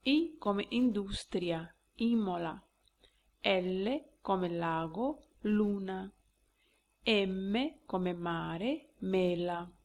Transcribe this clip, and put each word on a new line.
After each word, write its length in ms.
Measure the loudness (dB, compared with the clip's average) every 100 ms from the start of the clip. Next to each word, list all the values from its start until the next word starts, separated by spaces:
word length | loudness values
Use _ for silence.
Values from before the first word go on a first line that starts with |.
I 340 | 2 2 0 -4
come 260 | -2 -2 -2
industria, 1000 | 2 2 2 -4 -8 -4 -4 -2 -4 -6 _ _
Imola. 640 | -2 2 2 0 -2 -4 -8 _ _ _ _ _ _ _ _
L 640 | 2 2 2 0 0 -2 -6 _
come 280 | 0 2 2
lago, 760 | 0 0 -2 -2 -2 -2 -4 _ _
luna. 720 | 0 4 4 0 -4 -6 -8 _ _ _ _ _ _ _ _ _
M 760 | 2 4 4 0 0 0 0 -4
come 280 | -6 -2 0
mare, 800 | -2 -2 -2 -4 -4 -2 -4 -8 _
mela. 720 | 0 2 4 2 -2 -4 -8 -16